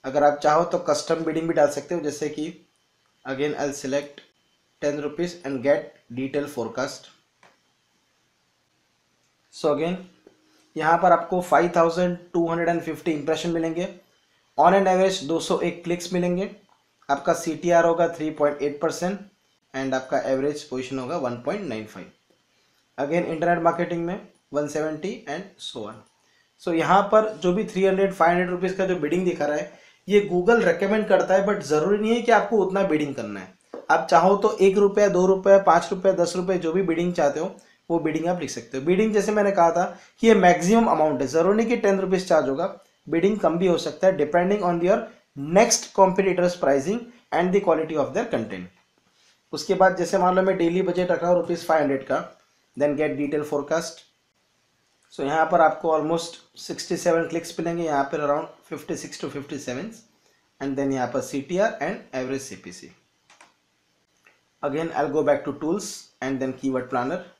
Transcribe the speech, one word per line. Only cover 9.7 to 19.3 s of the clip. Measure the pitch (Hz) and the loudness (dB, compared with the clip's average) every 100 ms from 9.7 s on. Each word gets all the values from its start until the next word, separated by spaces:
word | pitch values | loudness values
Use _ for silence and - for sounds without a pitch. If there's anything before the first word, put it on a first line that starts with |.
| 143 | 0
again | 165 185 - _ _ _ _ _ _ 156 | -2 -6 -12 _ _ _ _ _ _ -4
यहाँ | 156 170 | 2 4
पर | 180 | 6
आपको | 165 - 180 | 4 2 -4
फ़ाइव | 175 165 170 170 | 2 2 4 4
थाउजेंड | 165 170 180 175 - | 2 2 -2 -2 -4
टू | 175 170 | -2 0
हंड्रेड | 170 170 | 0 0
एंड | 170 | -2
फिफ्टी | 165 151 - | -4 -6 -4
इम्प्रेशन | 151 143 156 175 | -4 -2 -2 -2
मिलेंगे, | 165 165 160 190 - _ _ _ _ _ - | -2 -4 -4 -8 -10 _ _ _ _ _ 2
on | 165 196 | 4 6
an | 190 | 4
average | 185 190 190 135 | 4 2 0 -4
दो | 165 | -4
सौ | - 170 | -2 -2
एक | 175 170 | -2 -6
क्लिक्स | 165 175 - | -6 -6 -4
मिलेंगे, | 180 180 180 202 - _ _ _ _ - | -2 -2 -2 -4 -10 _ _ _ _ -4
आपका | 139 - | -2 0
सीटीआर | 165 170 147 175 170 170 | -2 -2 -4 2 4 4
होगा | 170 170 165 | 2 0 0
थ्री | 156 151 | -6 0
पॉइंट | 147 143 | 0 0
एट | 147 143 | -6 -2
परसेंट | 165 147 180 196 - | -4 -2 -6 -6 -12